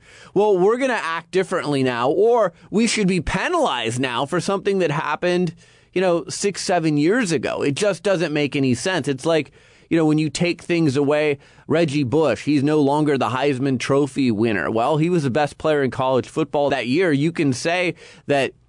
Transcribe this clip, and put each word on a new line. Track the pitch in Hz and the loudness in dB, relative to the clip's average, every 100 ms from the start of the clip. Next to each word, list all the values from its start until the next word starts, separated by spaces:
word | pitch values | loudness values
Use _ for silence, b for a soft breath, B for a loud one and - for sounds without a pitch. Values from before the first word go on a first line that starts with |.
| B B B | B B B
Well, | - 214 190 | 0 2 4
we're | 190 247 | 4 2
gonna | 262 220 | 0 -2
act | 156 165 - | -4 -8 -4
differently | 185 180 180 135 143 | -2 0 -2 -2 0
now, | 131 120 123 | 0 0 0
or | 160 220 240 190 B B | 2 4 4 2 B B
we | 196 233 | 0 0
should | - 190 | 0 0
be | 185 | 0
penalized | - 190 254 349 240 127 113 123 | -2 -4 -2 0 0 0 -4 -2
now | 131 120 143 | -4 -4 -2
for | 175 | -4
something | 165 196 196 196 | -2 -2 -2 0
that | 165 | 0
happened, | 151 139 156 180 175 180 - b b b | -2 -4 -2 0 0 -2 -6 b b b
you | 175 | -2
know, | 185 170 - | 0 0 -2
six, | - 202 175 | -4 -4 -4
seven | - 180 160 147 | 0 0 2 2
years | 151 240 202 | 2 2 0
ago." | 151 92 64 | -2 -2 -2
It | 120 139 | -2 0
just | 202 180 | -2 0
doesn't | 202 185 165 | -2 0 0
make | 147 147 147 | -2 -2 0
any | 135 | 0
sense. | 120 185 180 135 | 0 -2 -2 -2
It's | 131 160 | -4 0
like, | 160 139 b b b b | 0 -2 b b b b
you | 165 | 0
know, | 160 | 2
when | 151 | 2
you | 156 | 0
take | - 175 165 | -2 -2 -2
things | - 170 160 127 | -2 2 2 2
away, | 143 151 151 139 B B B | 2 2 0 -2 B B B
Reggie | 147 165 143 | 0 2 0
Bush, | 131 151 151 104 | 0 2 2 0
he's | - 147 | 0 0
no | 139 156 | 2 2
longer | 139 147 151 139 | 2 2 2 0
the | 113 | 0
Heisman | 127 147 127 139 127 | -2 -2 0 -2 -2
Trophy | - 139 143 - 131 | 0 0 0 0 0
winner. | 101 117 98 73 | 2 0 0 -2
Well, | 110 123 156 | 0 0 0
he | 165 | 2
was | 175 | 0
the | 139 | 0
best | 120 147 - | 0 -2 -2
player | 156 151 | -2 0
in | 131 | 0
college | 127 131 131 117 | -2 0 0 -2
football | - 156 151 143 | -4 -2 0 0
that | 135 120 | 0 0
year. | 143 185 | 0 2
You | 139 156 | 2 0
can | 170 147 | 0 -2
say | 120 165 180 180 160 B B - | 0 -2 -2 -2 -6 B B -2
that, | 143 127 - | 0 0 -4